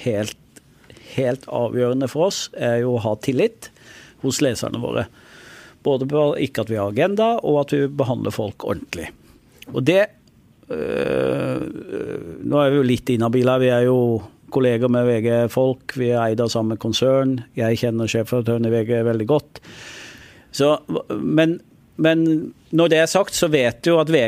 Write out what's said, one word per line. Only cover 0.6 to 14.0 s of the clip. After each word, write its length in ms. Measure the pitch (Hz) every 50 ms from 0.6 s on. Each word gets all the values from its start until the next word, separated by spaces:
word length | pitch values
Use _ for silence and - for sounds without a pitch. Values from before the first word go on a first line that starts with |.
| _ _ _ _ _ - - - - - -
helt 320 | 135 135 123 127 127 -
avgjørende 640 | - 131 123 120 110 110 123 123 120 127 135 139 120
for 160 | - 147 170
oss, 240 | 196 - - - -
er 280 | - - 131 120 117 120
jo 160 | 120 127 123
å 40 | 113
ha 140 | 104 110 107
tillit 560 | - - 139 123 135 202 233 - - - - _ _ - - - - - - - -
hos 180 | - 135 123 -
leserne 380 | 147 131 110 - 120 113 113 113
våre. 280 | 120 127 120 117 117 - - - - - - - - - - - - - - _
Både 240 | - 143 139 123 135
på 300 | 139 147 151 147 147 143 139
ikke 220 | 147 123 - 117
at 80 | 107 110
vi 80 | 113
har 140 | 104 98 101
agenda, 500 | 104 123 160 190 202 208 220 226 233 -
og 180 | - 156 147 143
at 100 | 139 -
vi 160 | 147 143 143
behandler 460 | 135 143 139 135 120 120 113 104 107
folk 260 | - - 110 101 - -
ordentlig. 500 | - - - - - - - 85 - - - _ _ _ - - _ _ _ - - -
Og 120 | - 135 127
det, 260 | 147 180 190 208 - _ _ _ _ _ _ _ _ _ _ - -
eh, 920 | - 78 - - - - 69 69 67 65 65 65 64 - 131 131 - 127 - - - - - - - - - 117 - - - 85 - - -
nå 160 | 120 139 147
er 100 | 143 135
vi 60 | 143
jo 60 | 143
litt 240 | 131 123 123 117 -
inhabile 440 | - 123 113 117 117 117 127 120 127
her, 80 | 131 127
vi 100 | 127 127
er 140 | 123 120 123
jo 380 | 127 127 127